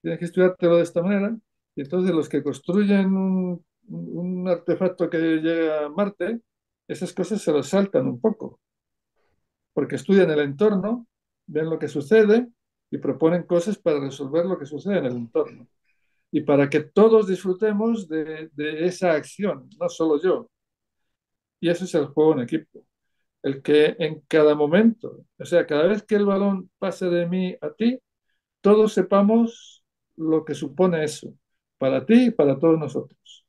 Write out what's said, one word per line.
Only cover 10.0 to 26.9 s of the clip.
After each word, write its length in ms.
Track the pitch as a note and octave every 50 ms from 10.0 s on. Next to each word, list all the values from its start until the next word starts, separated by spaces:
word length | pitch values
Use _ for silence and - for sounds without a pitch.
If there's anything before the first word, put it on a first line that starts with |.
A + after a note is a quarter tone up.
| - - F#3+ G3 F#3 E3+
el 100 | D#3 D3
entorno, 680 | D3 C#3+ C#3 C#3+ G#3 G#3+ G#3 F#3+ F3+ G#3 A#3+ B3 A#3 _ _ _ _ _ _ _ _
ven 220 | - D3+ D3+ D#3+ E3
lo 100 | D#3+ D#3
que 100 | D#3+ C#3+
sucede 600 | - D#3 C#3+ C#3+ G#3+ A3 G#3+ G#3 G#3 A#3 B3 A#3+ _ _ _ _ _ _ _ _
y 80 | - C#3
proponen 440 | - C#3+ C3+ - E3 D#3+ E3+ F3 D#3
cosas 340 | - F3+ E3+ E3+ G#3+ G3+
para 240 | - _ F3 D#3 C#3+
resolver 460 | C#3 C#3 C3+ - C#3+ C3 C#3+ E3 F3
lo 120 | F#3+ F#3 E3+
que 80 | C#3+
sucede 320 | C#3 D3+ C#3+ - F#3+ G3+ F3+
en 60 | -
el 120 | B2+ B2
entorno. 520 | B2 A#2+ A2+ _ B3 A#3 - - - - _ _ _ _ _ _ _ _ _ _ _ _ _ -
Y 80 | D3+
para 280 | C#3+ - C#3+ C#3 C#3+ C#3
que 120 | C#3+ D#3
todos 480 | D3 - _ - G#3 A3+ A3+ A3 G#3+ F#3+
disfrutemos 800 | F#3+ F3+ - F#3+ F3+ F3+ A3 G#3+ G#3 G3+ G#3+ A3+ A#3 A3 F#3+ D#3
de, 420 | D#3 D#3+ D3+ D#3 D#3+ D#3 D#3+ - _
de 320 | C#3+ D3 D#3 D#3 D#3 E3
esa 280 | F3+ F3 - F#3 F3+ D#3+
acción, 580 | D3 C#3+ - - - G3 G3+ D#3 C3+ B2+ - - _
no 100 | - C3
solo 320 | - - E3 D#3+ D3+ D3
yo. 300 | E3 F#3 D#3+ B2+ A#2 _ _ _ _ _ _ _ _ _ _ _ _ _ _ _ _ _ _ _ _ _ _ _
Y 100 | - E3
eso 140 | E3+ E3+ F#3+
es 100 | F3+ -
el 120 | E3 C#3+
juego 260 | C#3+ - - D3+ D#3 D#3
en 80 | C3+
equipo. 440 | A#2+ A#2 D#3+ D3+ - _ _ - _ _ _ _ _ _ _ _ _ _ _ _ _
El 200 | C#3 C3+ C3+ -
que 320 | - D3 D3+ D3+ D3+ D3+ -
en 220 | E3+ D#3 D#3+ D#3 _
cada 300 | _ - D#3 D3+ D3+ D3
momento, 680 | D3+ D3+ D3 D#3+ G3 A3 A#3 A3+ _ - - A#2 A#2+ - _ _ _
o 60 | -
sea, 220 | - F3 E3+ D#3
cada 200 | - D3 D3 D#3
vez 160 | F3 G#3+ G#3 -
que 140 | _ G#3+
el 100 | G3+ G3+
balón 420 | G3+ G3 F#3+ G3 G3+ G3 F#3+ F#3 _ _ _
pase 280 | - F#3+